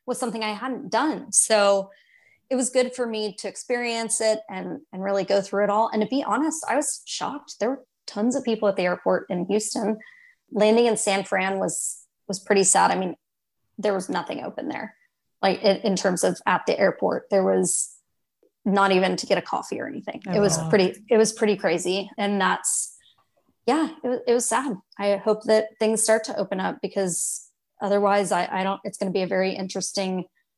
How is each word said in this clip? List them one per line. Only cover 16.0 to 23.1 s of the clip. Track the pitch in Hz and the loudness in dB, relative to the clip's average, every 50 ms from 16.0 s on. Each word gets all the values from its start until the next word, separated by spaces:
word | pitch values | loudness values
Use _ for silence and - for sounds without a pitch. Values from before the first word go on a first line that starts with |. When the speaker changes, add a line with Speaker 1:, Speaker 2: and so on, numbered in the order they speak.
| - 190 185 - - | 0 0 0 2 2
Speaker 1:
of | 185 185 - - | 0 0 0 0
at | - 180 170 - | 0 0 0 2
the | - - - | 0 2 4
airport. | 196 185 - - 202 175 165 - - - | 4 2 2 2 -2 -2 -2 -2 -2 0
There | 202 196 190 | 2 2 4
was | 190 190 185 185 170 - - - - - _ _ _ _ _ _ _ _ _ _ _ _ _ - | 4 2 2 2 2 0 -2 -4 -6 -10 _ _ _ _ _ _ _ _ _ _ _ _ _ -2
not | 208 196 202 196 196 | 2 4 4 4 4
even | 190 185 190 185 185 | 4 4 4 2 0
to | 175 - | -2 0
get | - 190 | 0 0
a | 180 - | -2 0
coffee | - - - - - 202 - | -4 -6 -6 -4 -6 -8 -8
or | - | -8
anything. | - - 220 - 208 - - - 190 180 | -8 -10 -10 -10 -10 -12 -10 -6 -2 0
It | 208 | 2
was | 208 190 147 | 2 2 2
Speaker 2:
Oh. | 156 160 160 | 0 0 2
Speaker 1:
pretty, | 214 196 185 185 - - - | 4 4 4 2 0 -4 -2
it | - 240 | 2 4
was | 214 220 220 - | 4 4 4 2
pretty | - 226 208 202 | 0 0 0 0
crazy. | 196 - 175 170 - - 180 185 - - - - | 0 0 0 0 0 0 -2 -2 -2 -4 -8 -6
And | - 202 202 202 196 | -4 -2 -2 0 2
that's, | 185 185 - - - - - - - - - - _ _ | 2 2 0 0 -2 -4 -4 -4 -6 -8 -12 -20 _ _